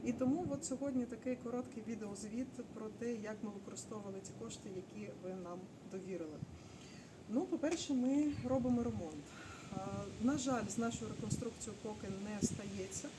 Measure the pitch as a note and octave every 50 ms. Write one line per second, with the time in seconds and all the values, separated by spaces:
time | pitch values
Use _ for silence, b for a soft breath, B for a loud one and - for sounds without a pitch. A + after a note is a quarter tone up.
0 | - B3 A#3 A3+ C4 B3+ C#4 E4+ F4+ C#4+ C#4 C4 - - C4 B3 C4+ C#4+ B3+ B3+
1 | A#3+ A#3 B3 - - B3+ B3+ B3 - A#3 A#3+ B3 B3 - - A3+ G#3+ A3 A#3 G#3
2 | G#3+ G3+ G3+ - G#3+ G#3 G#3+ A#3+ C4 C4 - - A#3 - - A3 A3 G#3+ G#3+ -
3 | A#3 A#3+ A#3+ G#3+ G#3 G#3+ G#3+ G#3 - G#3+ G3+ G3 - - G#3+ - - - A3 G#3+
4 | G3+ G3 F#3+ F#3+ F#3 - - - A3+ A3+ G3+ - - G#3+ F#3 F#3 F3+ - - G#3
5 | G#3 F#3 E3+ - F3+ F#3 F#3 F#3 F3 E3+ F3 F#3 F#3 - - - - - F#3+ F#3+
6 | F3 F#3 F#3 E3 E3 D#3 D3+ - - - B B B B B B B B B B
7 | B B B B B - G#3 C4 F#4 F#4 E4+ C4+ C#4+ D#4 E4+ E4 - - C#4 B3+
8 | B3 C4 C#4 C#4+ D4+ D4 C#4+ - - B3+ C4 C4+ B3 B3+ B3 A#3+ A#3 A#3+ - G#2
9 | - D#3 D#3 D3 - B B B B B B B B B - - F#3+ G3 G3 G3+
10 | G3+ G3 - - G#3+ B3+ D4 C#4+ B3+ C4+ B3+ A#3 G#3+ G3 - - A#3 A#3 A#3 -
11 | A3+ G#3+ - - A#3 G#3+ - - A#3+ A#3 A3+ - - A3 G3+ - - A3 G#3+ G#3+
12 | A3+ G3 G3 G3 G3+ G#3 G#3 G3+ G3 - - G#3+ G3+ G3+ G3 G3+ F#3 F#3+ - -
13 | - D4 -